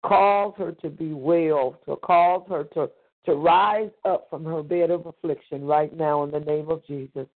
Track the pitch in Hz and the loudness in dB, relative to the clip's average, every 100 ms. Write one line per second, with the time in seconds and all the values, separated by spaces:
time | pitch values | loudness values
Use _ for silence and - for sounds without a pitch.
0 | - 202 196 202 202 196 175 165 160 147 | 2 4 4 4 0 -4 -8 -8 -12 -8
1 | 160 156 135 170 160 151 131 131 - 139 | -8 -6 0 2 2 2 0 -4 -10 -10
2 | - 175 175 185 185 175 156 - 143 _ | 2 4 4 2 -2 -8 -6 -4 -6 _
3 | _ _ - 147 160 175 208 214 214 _ | _ _ -2 0 4 6 4 0 -4 _
4 | 190 180 - 156 160 160 151 175 170 175 | -2 -2 -4 -10 -6 -8 -4 0 2 0
5 | 170 - 170 139 _ 139 143 151 151 160 | -4 -10 -6 -6 _ -10 0 0 0 -2
6 | 156 147 147 147 151 151 151 160 _ 143 | -2 0 -2 -6 -4 -4 -4 -8 _ -12
7 | 135 - 131 | -10 -12 -14